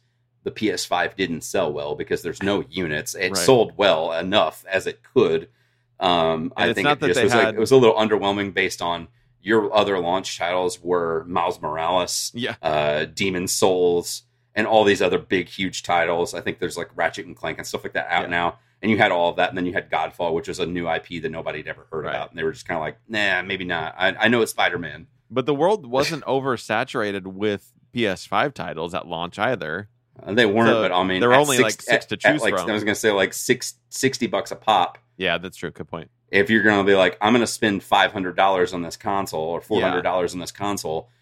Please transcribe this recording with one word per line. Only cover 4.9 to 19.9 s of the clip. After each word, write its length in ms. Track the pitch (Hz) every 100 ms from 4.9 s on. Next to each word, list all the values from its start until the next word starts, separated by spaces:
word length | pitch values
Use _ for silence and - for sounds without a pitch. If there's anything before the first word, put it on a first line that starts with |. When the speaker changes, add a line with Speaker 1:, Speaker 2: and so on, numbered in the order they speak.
| -
Speaker 1:
could. 460 | _ 131 92 80 - _ _ _ _ _
Um, 520 | 92 87 82 80 85 -
Speaker 2:
And 80 | 98
Speaker 1:
I 20 |
Speaker 2:
it's 60 | 110
Speaker 1:
think 100 | 143
Speaker 2:
not 120 | 143
Speaker 1:
it 20 |
Speaker 2:
that 60 | 147
Speaker 1:
just 100 | 123
Speaker 2:
they 60 | 110
Speaker 1:
was, 80 |
like, 120 | 120 113
Speaker 2:
had 100 | 107
Speaker 1:
it 40 |
was 120 | 107
a 60 | 135
little 180 | 117 110
underwhelming 580 | 107 104 98 101 98
based 280 | 95 95 -
on 260 | 87 85 82 _ _ _
your 320 | 92 113 101
other 260 | 107 101 98
launch 380 | 85 92 95 -
titles 440 | 85 92 90 90
were 420 | 85 87 85 82 85
Miles 360 | 90 87 85
Morales, 720 | 82 78 82 90 90 - -
Speaker 2:
Yeah. 220 | 120 120 113
Speaker 1:
uh, 440 | 80 76 73 76 78
Demon 420 | 78 98 90 92
Souls, 760 | - 101 90 87 87 85 - _ _ _ 107
and 100 | 107
all 180 | 110
these 180 | 104 95
other 180 | 92 90
big, 280 | - 95 87
huge 340 | - 95 -
titles. 500 | - 87 85 85 87
I 80 | 87
think 180 | 101 82
there's, 180 | 87 87
like, 120 | 85 85
Ratchet 300 | - - 87
and 100 | 78
Clank 220 | 82 78
and 100 | 85
stuff 160 | 101
like 100 | 98
that 140 | 90 62
out 140 | 87
Speaker 2:
Yeah. 40 | 82
Speaker 1:
now. 300 | 85 85 - _ _
And 80 | 101
you 60 | 104
had 140 | 107
all 180 | 87 87
of 60 | 85
that, 100 | 90
and 80 | 95
then 80 | 90
you 60 |
had 160 | 90
Godfall, 440 | -